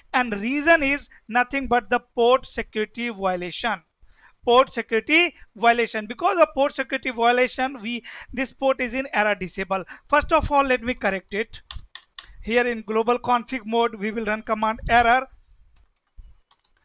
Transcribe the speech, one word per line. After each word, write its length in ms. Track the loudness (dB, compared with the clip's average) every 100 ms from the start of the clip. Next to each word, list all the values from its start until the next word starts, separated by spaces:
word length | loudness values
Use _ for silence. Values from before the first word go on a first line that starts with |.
| -4
and 260 | -2 -2 -4
reason 440 | -2 0 4 4
is 260 | 4 -2 -6 -18 -4
nothing 400 | 0 0 -2 0
but 220 | 0 2
the 100 | -2
port 460 | -2 2 4 4 0
security 640 | -10 -8 -6 -6 -6 -8
violation. 720 | -4 -4 -2 -6 -6 -4 -4 -8 _ -20 -20 _ _ 4
Port 260 | 6 4
security 640 | 0 -2 -2 2 2 2 -2 -20 0
violation. 500 | 2 2 0 -4 -8
Because 320 | -4 -2 2
of 120 | 2
port 180 | 4 0
security 380 | 0 -6 -4 -6
violation, 720 | 0 2 2 0 -2 -6 -6
we, 220 | -8 -8 -10 -18 -12
this 220 | -6 -6
port 260 | -2 -2 0
is 140 | -2
in 140 | -4 -4
error 220 | 0 0
disable. 500 | 0 -6 -8 -4 -4 -6 -16 _
First 240 | 0 2
of 200 | 0 2
all, 120 | 2
let 200 | 2 0
me 100 | -2
correct 400 | -4 -2 -4 -6
it. 300 | -6 -6 -10 -18 -18 -18 -20 _ -20 -20 -14
Here 240 | -2 0 0
in 160 | -4
global 340 | -4 -2 0 0
config 480 | 0 0 0 -8 -2
mode, 300 | 0 0 -2
we 160 | -6
will 120 | -4 -4
run 180 | -6
command 380 | -4 -2 -2 -4 2
error 400 | 4 6 4 0 -12 _ _ -20 _ _ _ _ -20 -20 -20 _ _ _ _